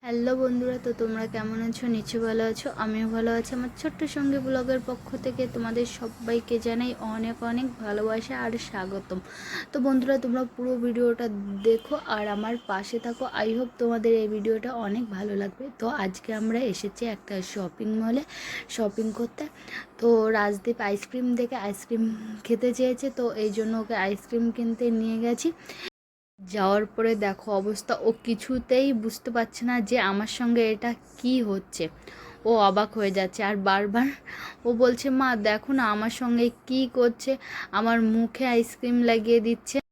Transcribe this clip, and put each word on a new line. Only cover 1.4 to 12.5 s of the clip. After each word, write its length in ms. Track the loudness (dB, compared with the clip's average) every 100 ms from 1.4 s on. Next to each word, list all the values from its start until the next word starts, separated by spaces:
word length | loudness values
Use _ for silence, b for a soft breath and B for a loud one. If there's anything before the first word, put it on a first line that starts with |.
| -4 -4
আছো? 240 | -4 -4 -2
নিশ্চয়ই 360 | -2 -2 -2
ভালো 220 | 0 2
আছো, 260 | 0 0 -6 -4
আমিও 320 | -4 -2 -2
ভালো 220 | 0 0
আছি। 220 | 0 -2
আমার 140 | -4 -6 -4
ছোট্ট 260 | -6 -4
সঙ্গী 340 | -6 -2 0 0
ব্লগের 420 | 0 -2 0 -2 -2
পক্ষ 300 | -8 -8 -6
থেকে 240 | -6 -4 -4
তোমাদের 320 | -4 -4 -2 -4
সবাইকে 720 | -4 -10 -10 -2 -2 0 -2
জানাই 360 | 0 -2 -2 -4
অনেক 420 | -6 -4 -6 -4
অনেক 240 | -4 -2 -4 -6
ভালোবাসা 580 | -4 -2 0 -2 -4 -6
আর 140 | -4 -4
স্বাগতম। 600 | -6 -8 -6 -8 -6 -8 -8 B B B B
তো 80 | 0
বন্ধুরা, 380 | 4 4 4 2
তোমরা 260 | 2 -2 -2 -4
পুরো 200 | -2 0
ভিডিওটা 520 | 0 2 2 2 -2 -4 -6 0
দেখো 340 | 4 4 2 -6 -2
আর 220 | -2 -2
আমার 260 | -2 -2